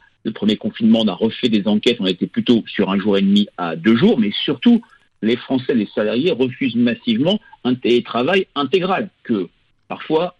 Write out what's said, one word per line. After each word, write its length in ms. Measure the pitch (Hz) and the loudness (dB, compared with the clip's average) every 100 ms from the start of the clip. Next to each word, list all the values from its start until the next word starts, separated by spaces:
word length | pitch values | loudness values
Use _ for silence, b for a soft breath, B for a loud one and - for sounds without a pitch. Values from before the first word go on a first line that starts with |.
| b b | b b
le 80 | 110 | -10
premier 240 | 113 104 - | -2 -2 0
confinement, 440 | 110 - 110 113 | -4 0 2 4
on 60 | 107 | 2
a 60 | |
refait 340 | 90 110 - 123 | 0 -4 -2 0
des 180 | 107 101 | 0 0
enquêtes, 320 | 107 123 117 | 0 0 0
on 60 | 92 | -2
était 200 | 90 95 | -2 -4
plutôt 380 | 120 107 113 - | -2 2 2 2
sur 240 | - 95 | -2 0
un 80 | 98 | 0
jour 180 | 104 98 | 0 2
et 60 | |
demi 240 | 98 104 104 - | 4 2 2 -4
à 200 | 85 82 | -6 -2
deux 200 | 110 117 | 2 4
jours, 220 | 202 160 | 4 4
mais 120 | 101 - | 0 -2
surtout, 380 | - 139 240 226 b b b - | -6 0 2 2 b b b -6
les 140 | 107 120 | -2 -2
Français, 380 | - 131 131 | -2 -4 0
les 140 | 123 101 | -2 -2
salariés 380 | 120 104 117 175 | -4 -2 0 -2
refusent 440 | 120 127 - 131 113 | 0 -2 -2 -4 0
massivement 640 | 120 113 - 110 160 214 B B | 0 -2 -2 0 0 -2 B B
un 100 | 123 | -4
télétravail 720 | 123 107 120 - 117 139 196 185 | -2 2 0 0 -4 0 0 -2
intégral 540 | 139 135 190 185 160 104 _ | -6 -2 -2 0 -4 -6 _
que, 260 | - 104 87 _ _ _ - | -4 -4 -4 _ _ _ -16
parfois, 480 | 85 - 156 180 | -14 -4 -2 -2